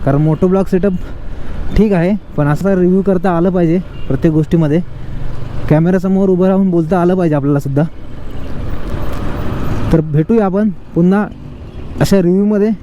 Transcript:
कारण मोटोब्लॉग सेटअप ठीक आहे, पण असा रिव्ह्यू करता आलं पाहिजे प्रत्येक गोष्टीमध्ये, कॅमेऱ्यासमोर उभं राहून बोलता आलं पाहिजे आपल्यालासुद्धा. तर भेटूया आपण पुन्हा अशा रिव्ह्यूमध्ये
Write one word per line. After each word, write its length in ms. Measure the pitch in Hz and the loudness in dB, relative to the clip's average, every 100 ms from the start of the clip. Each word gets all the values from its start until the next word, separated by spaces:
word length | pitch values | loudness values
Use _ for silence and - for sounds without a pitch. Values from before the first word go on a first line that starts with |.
कारण 180 | 139 143 | 2 2
मोटोब्लॉग 420 | 156 156 185 190 | 2 2 2 2
सेटअप 280 | 190 190 202 180 - - - - - - - - | 0 0 0 -2 -6 -8 -8 -6 -4 -2 0 2
ठीक 160 | 214 | 4
आहे, 220 | 185 175 208 - - | 2 2 -2 -4 -2
पण 100 | 147 | 0
असा 240 | 151 185 | 2 2
रिव्ह्यू 320 | 190 180 185 | 2 4 2
करता 340 | 190 180 185 170 | 2 0 2 2
आलं 140 | 180 | 2
पाहिजे 280 | 180 170 180 | 2 2 0
प्रत्येक 540 | - - - 135 165 | -2 -6 -4 0 2
गोष्टीमध्ये, 480 | 156 151 170 151 160 - - - - - - - - - | 2 2 2 2 0 -2 -8 -8 -4 -2 -2 -4 -4 2
कॅमेऱ्यासमोर 600 | 151 165 190 190 190 196 | 2 4 0 0 0 2
उभं 200 | 180 185 | 2 2
राहून 220 | 190 190 | 2 2
बोलता 320 | 170 156 185 | 0 0 0
आलं 120 | 175 | 2
पाहिजे 220 | 185 175 147 | 2 2 0
आपल्यालासुद्धा. 460 | 139 143 139 135 165 - - - - - - - - - - - - - - - - - - - - | 0 0 0 0 -2 -4 -10 -8 -6 -6 -4 -4 -2 -2 -2 -2 -2 -2 -4 -4 -4 -2 -2 -2 2
तर 80 | 160 | 0
भेटूया 460 | 156 147 156 226 196 | 2 -2 2 2 2
आपण 220 | 190 214 | 0 -2
पुन्हा 580 | 170 - 170 175 196 202 - - - - - - - | -4 -6 0 2 2 -2 -8 -16 -16 -14 -14 -10 -2
अशा 220 | - 196 | 2 2
रिव्ह्यूमध्ये 480 | 175 185 208 208 214 196 | 4 2 2 2 0 -2